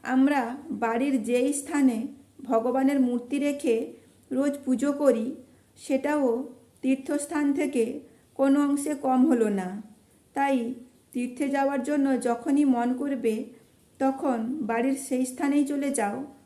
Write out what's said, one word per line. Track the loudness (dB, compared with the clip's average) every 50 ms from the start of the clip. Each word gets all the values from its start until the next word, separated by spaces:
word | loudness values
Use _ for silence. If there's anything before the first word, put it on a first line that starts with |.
| -4
আমরা | 0 2 4 4 4 4 2 0 -2 -6 -10 -10 -10 -6 -4 -2
বাড়ির | -2 0 0 0 0 0 0
যেই | 0 0 0 2 2 2
স্থানে | 0 -2 -6 -4 0 4 4 4 2 2 -6 -8 -10 -14 -20 _ _ -18
ভগবানের | -6 0 0 0 2 2 0 2 2 2 4 4
মূর্তি | 2 2 2 -2 -4 -2 -4 -2
রেখে | 0 -2 -2 -2 0 0 0 0 0 -6 -10 -18 -20 -20 _ _ _ _
রোজ | -2 0 0 0 -2 -4 -2
পুজো | -2 -2 0 0 -2
করি, | 0 4 4 4 4 4 0 -4 -6 -10 -16 _ _ _ _ _ _ -20
সেটাও | -6 -2 -2 -2 0 0 0 2 2 2 0 0 -4 -8 -14 -20 _ _ _ _
তীর্থস্থান | 0 0 0 0 -2 -4 -4 -4 -4 -4 -4 -2 0 0 0
থেকে | 0 -2 -2 0 -2 -2 -2 -4 -10 -14 -18 -20 _ _ _ _ 0
কোনো | 2 4 4 4 4
অংশে | 2 0 0 -2 -4 -6
কম | -2 0 2 4 4 6 6
হলো | 6 4 2 2 0 -2
না। | -4 -6 -8 -10 -12 -16 -20 _ _ _ _ _ _ _ _
তাই | -2 0 2 2 0 0 -2 -8 -10 -14 -20 _ _ _ _
তীর্থে | -6 -6 -6 -6 -4 -4 -2 -2
যাওয়ার | 0 0 0 0 0 -2
জন্য | -2 0 0 2 2 2 2 0
যখনই | 0 0 -2 -2 0 0 2 4 4
মন | 4 4 2 2 0 -2 -2
করবে, | -2 -4 -4 0 0 0 0 0 -4 -10 -14 -20 -20 _ _ _ _ _ _ _
তখন | 0 0 0 0 -2 -2 -2 -2 -2 -4 -4 -4
বাড়ির | -4 -2 -2 0 0 0 -2 -2 -4
সেই | -4 -2 -2 -2
স্থানেই | -4 -4 -4 -2 0 2 2 2
চলে | 0 -2 -2 -2 -2
যাও | -2 0 -2 -2 -2 -6 -10 -12 -16 -20 _